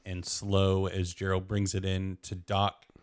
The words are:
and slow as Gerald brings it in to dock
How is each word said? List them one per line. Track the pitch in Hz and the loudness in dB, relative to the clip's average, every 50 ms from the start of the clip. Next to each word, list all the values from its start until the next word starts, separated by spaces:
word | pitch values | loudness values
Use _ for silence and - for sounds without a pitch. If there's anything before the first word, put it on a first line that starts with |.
| _ | _
and | 98 90 90 90 | -8 -8 -6 -4
slow | - - - 98 101 101 98 98 98 95 95 95 90 | -4 -4 -4 0 2 4 4 6 6 4 2 0 0
as | 90 95 90 87 82 | -2 -2 -4 -4 -4
Gerald | - 95 95 95 92 92 | -4 -2 0 0 0 0
brings | 95 104 101 101 92 | -2 -2 0 0 0
it | - 98 95 | -2 -2 -2
in | 95 95 92 95 95 92 - | -2 -2 -2 -2 -4 -8 -10
to | - - 98 | -10 -10 -10
dock | 90 87 - 101 98 101 98 - _ - _ _ - | -10 -6 -2 2 2 2 2 0 _ -18 _ _ -18